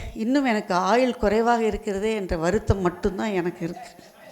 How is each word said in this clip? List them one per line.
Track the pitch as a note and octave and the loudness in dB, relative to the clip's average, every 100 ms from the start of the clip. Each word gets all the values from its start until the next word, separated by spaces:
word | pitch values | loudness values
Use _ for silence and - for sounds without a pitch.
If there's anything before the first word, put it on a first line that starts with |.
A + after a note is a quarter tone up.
| - | -8
இன்னும் | A3+ A3 C#4+ | -6 0 2
எனக்கு | C4 G#3+ E3+ | 2 0 0
ஆயுள் | F3+ F#3 A#3 B3+ A#3 | 0 4 4 4 2
குறைவாக | G#3 G#3+ A3+ A#3 | 2 2 4 2
இருக்கிறதே | A3 G#3 A3 G3 G#3+ | 2 -2 -4 -2 -2
என்ற | A3 F3+ F3 | -2 -2 -2
வருத்தம் | E3+ G#3+ - G3+ | 0 0 0 0
மட்டும்தான் | F3+ F3 G3+ F#3+ A3 | 0 0 -4 -2 -2
எனக்கு | F#3 F3 F3 | 0 -2 -4
இருக்கு. | E3+ - - - - - - | -8 -8 -16 -20 -20 -20 -20